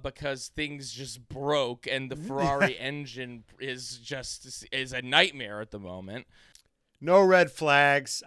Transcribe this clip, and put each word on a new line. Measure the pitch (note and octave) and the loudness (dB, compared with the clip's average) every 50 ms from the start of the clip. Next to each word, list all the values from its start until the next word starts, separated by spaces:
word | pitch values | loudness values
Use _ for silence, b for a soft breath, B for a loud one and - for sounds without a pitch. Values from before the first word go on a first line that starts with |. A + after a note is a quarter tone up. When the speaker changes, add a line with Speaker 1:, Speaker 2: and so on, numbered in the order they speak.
| C3 | -6
Speaker 1:
because | C#3 - - D3+ C#3+ C3+ B2+ - - | -10 -10 -8 -6 -6 -6 -6 -8 -10
things | - D#3 D3+ D3 D3 C#3+ C3+ A#2+ A2+ | -8 -6 -6 -6 -6 -8 -12 -12 -12
just | B2 C3+ B2 A2 B2 A#2+ - | -12 -12 -12 -14 -16 -16 -14
broke, | - C3 C#3 C#3+ D3 D3 C3 A#2+ B2 - - | -10 -6 -2 0 2 2 0 0 -4 -8 -6
and | - C3+ C3 C3 C3 | -6 -4 -4 -4 -6
the | C3+ | -8
Speaker 2:
<laughs> | |
Speaker 1:
Ferrari | D3 D#3+ A3+ C4+ C#3 C#3 C#3 C#3 C#3 C#3+ C#3 A#2+ E2 | -10 -8 -6 -2 0 0 0 2 2 2 0 0 -2
engine | B2 C3+ C#3+ D3 C#3+ B2+ A#2 B2+ B2+ B2 A#2+ A2+ A2 _ _ - | -6 -8 -8 -8 -10 -12 -12 -12 -12 -12 -14 -16 -20 _ _ -12
is | C3 C3+ B2+ B2+ B2 A#2 B2 A#2+ | -10 -8 -8 -8 -10 -12 -14 -14
just, | A#2 - C#3+ C3+ B2 - - - - B2+ - - - - | -12 -12 -10 -10 -10 -10 -12 -14 -14 -16 -16 -16 -12 -8
is | C3 C3+ C3 B2+ B2+ | -6 -6 -6 -4 -6
a | B2 B2+ | -8 -4
nightmare | B2+ C3+ D#3+ F#3 F#3+ C#3 C3+ A#2+ G2+ G#2 G#2 | 2 4 4 4 4 2 -4 -10 -10 -8 -8
at | A2 G#2+ | -10 -10
the | - G#2 | -10 -12
moment. | G2 F2+ F#2 F#2 F#2+ F#2+ G#2 B2+ - _ b b b b b b b b _ _ _ _ _ _ | -12 -12 -12 -12 -12 -12 -12 -14 -14 _ b b b b b b b b _ _ _ _ _ _
Speaker 2:
No | C#3+ D#3 F3+ G3 G3 | 2 6 8 8 10
red | F#3 F#3 F3+ F3 F3 | 10 8 8 6 4
flags. | - - D#3+ D3+ C#3+ C#3+ C#3+ C#3+ C#3+ C#3+ C3+ - - - - | 2 0 2 4 6 6 6 6 4 2 0 -2 -6 -8 -8